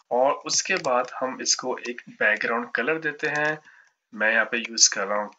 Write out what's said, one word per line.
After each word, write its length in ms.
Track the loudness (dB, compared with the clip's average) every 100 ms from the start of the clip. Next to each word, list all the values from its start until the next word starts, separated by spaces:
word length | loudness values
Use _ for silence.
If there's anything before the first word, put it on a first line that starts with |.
| -2
और 220 | 2 4
उसके 420 | 2 -2 -2 0
बाद 360 | 0 2 0 0 -4
हम 200 | -6 -4
इसको 380 | 0 0 0 -6
एक 240 | -8 -10 -12
background 640 | -2 0 2 0 -2 -2
color 280 | -4 -2 0
देते 280 | -2 -4 -4
हैं। 320 | 0 0 -2 -8 -20 _ _ _
मैं 180 | 0 2
यहाँ 120 | 4
पे 140 | 2 -2
यूज़ 360 | -4 4 4
कर 120 | 4 -2
रहा 120 | 0
हूँ 140 | -2